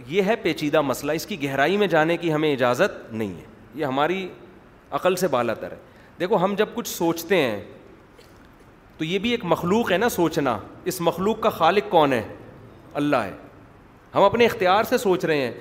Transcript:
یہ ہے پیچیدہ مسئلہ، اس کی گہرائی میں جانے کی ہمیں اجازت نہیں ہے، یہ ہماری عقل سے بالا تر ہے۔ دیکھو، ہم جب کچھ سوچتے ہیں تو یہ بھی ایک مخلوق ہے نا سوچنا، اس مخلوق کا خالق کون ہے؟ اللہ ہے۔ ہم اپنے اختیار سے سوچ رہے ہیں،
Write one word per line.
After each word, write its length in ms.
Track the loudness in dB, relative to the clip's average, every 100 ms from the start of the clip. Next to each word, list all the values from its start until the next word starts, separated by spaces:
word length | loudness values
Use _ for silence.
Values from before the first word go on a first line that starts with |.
| -4
یہ 140 | 0
ہے 140 | 2 0
پیچیدہ 460 | 0 0 2 2
مسئلہ، 300 | 2 -2 -2
اس 140 | -4 -4
کی 180 | -6
گہرائی 340 | -4 0 2 2
میں 100 | 2
جانے 300 | 4 2 0
کی 160 | 0
ہمیں 200 | 0 0
اجازت 600 | 2 2 2 0 -2 -10
نہیں 200 | -6 -6
ہے، 120 | -8 -16 -20 -18 -8
یہ 100 | -4
ہماری 420 | 0 0 0 -6 -12 -20 -20 -20 -20 -10
عقل 240 | -2 -2 0
سے 120 | 0
بالا 260 | 0 -2
تر 180 | -4 -8
ہے۔ 60 | -14 -18 -20 -20 -8
دیکھو، 160 | -2 2
ہم 180 | 2 0
جب 80 | -2
کچھ 140 | -4 -8
سوچتے 500 | -2 -2 -2 0 0
ہیں 240 | 2 -2 -10 -18 -20 -20 -20 -20 -20 -20 -20 -20 -20 -20 -20 -10
تو 80 | -4
یہ 140 | -2
بھی 100 | -2
ایک 100 | -2
مخلوق 480 | 0 0 2 2 2
ہے 60 | 2
نا 120 | 2
سوچنا، 500 | 2 2 2 0 0 -6 -8 -8
اس 160 | -2
مخلوق 380 | -2 0 0 0
کا 100 | 0
خالق 420 | 2 2 2 2
کون 220 | 4 4
ہے؟ 140 | 2 -4 -12 -20 -20 -20 -20 -12
اللہ 220 | -6 -2 0
ہے۔ 160 | -2 -8 -18 -20 -20 -20 -20 -20 -6 2
ہم 80 |
اپنے 220 | 2 4 2
اختیار 380 | 2 2 2
سے 140 | 2 0
سوچ 280 | 2 0 2
رہے 160 | 0
ہیں، 100 | -2 -6